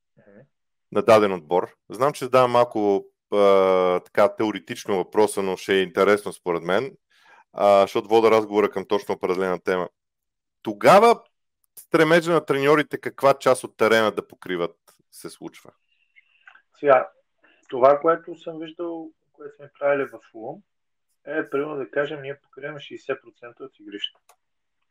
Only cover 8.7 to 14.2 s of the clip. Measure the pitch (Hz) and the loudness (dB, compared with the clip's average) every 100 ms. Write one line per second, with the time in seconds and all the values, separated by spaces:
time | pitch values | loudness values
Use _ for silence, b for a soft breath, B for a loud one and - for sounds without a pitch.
8.7 | 98 92 101 - 98 95 90 95 87 - | -4 -4 -6 -4 -6 -4 -4 -4 -4 -4
9.7 | 92 87 _ _ _ _ _ _ _ - | -4 -6 _ _ _ _ _ _ _ -12
10.7 | 104 120 190 233 226 _ _ _ _ _ | 0 4 6 6 2 _ _ _ _ _
11.7 | - _ 160 156 170 165 165 151 143 139 | -20 _ 0 2 2 2 -2 -2 -2 2
12.7 | 151 143 - 123 - 139 135 135 127 - | 2 0 -8 -12 0 0 2 0 0 -4
13.7 | - 110 113 107 92 | -2 2 4 2 -2